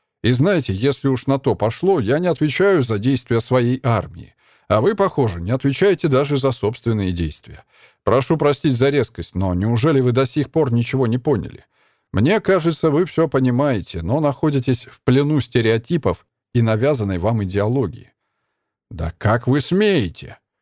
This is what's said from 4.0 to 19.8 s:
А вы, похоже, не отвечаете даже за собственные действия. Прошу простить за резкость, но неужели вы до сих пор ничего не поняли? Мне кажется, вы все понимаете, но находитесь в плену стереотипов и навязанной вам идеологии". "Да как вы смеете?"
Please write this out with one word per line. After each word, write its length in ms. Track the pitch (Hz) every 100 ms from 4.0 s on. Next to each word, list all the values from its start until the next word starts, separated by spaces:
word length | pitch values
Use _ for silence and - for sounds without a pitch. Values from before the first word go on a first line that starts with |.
| - 85 - _ _ _ -
А 120 | 107
вы, 140 | 147
похоже, 480 | 220 196 - 117 85
не 80 | 87
отвечаете 580 | 135 139 131 202 180 165
даже 300 | 165 143 143
за 140 | 135
собственные 600 | 127 104 117 117 110 95
действия. 520 | 87 80 - - 73 _ _ _ _
Прошу 340 | - 120 131 160
простить 380 | 147 139 160 120
за 120 | 139
резкость, 460 | 143 143 - -
но 180 | 92 95
неужели 480 | 90 107 117 147 139
вы 120 | 123
до 120 | 120
сих 260 | 131 151 143
пор 220 | 160 135
ничего 340 | 120 117 131 123
не 120 | 123
поняли? 480 | 151 120 71 - _ _ _ _ _
Мне 280 | 92 131 214
кажется, 500 | - 185 160 156 160
вы 140 | 147
все 240 | 185 - 160
понимаете, 720 | 139 127 123 147 113 85 87
но 200 | 82 139
находитесь 640 | 151 131 160 139 127 120 -
в 160 | -
плену 380 | - 127 143 151
стереотипов 840 | - 123 110 113 - 170 95 85 _ _ _
и 80 | 123
навязанной 560 | 113 110 135 139 101 92
вам 260 | 98 117
идеологии". 680 | 98 98 107 131 104 - - _ _ _ _ _ _ _ -
"Да 220 | 80 80 -
как 280 | 104 120 123
вы 140 | 143
смеете?" 800 | - 185